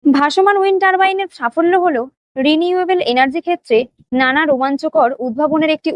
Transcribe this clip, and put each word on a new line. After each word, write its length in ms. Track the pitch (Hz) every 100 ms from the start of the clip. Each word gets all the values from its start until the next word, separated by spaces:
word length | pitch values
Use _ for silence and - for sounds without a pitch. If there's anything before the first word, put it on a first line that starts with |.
ভাসমান 520 | 302 269 285 330 392 403
উইন্ড 200 | 392 381
টারবাইনের 480 | 381 370 381 381 381
সাফল্য 400 | - 240 320 339 370
হলো 240 | 349 262 254 _ _ 262
রিনিউয়েবল 640 | 277 311 349 370 359 370 -
এনার্জি 280 | 240 262 311
ক্ষেত্রে 380 | 349 349 - 226 254 _ _
নানা 300 | 254 262 277
রোমাঞ্চকর 680 | 311 262 262 277 311 320 247 269
উদ্ভাবনের 520 | 247 226 302 311 311
একটি 200 | 311 320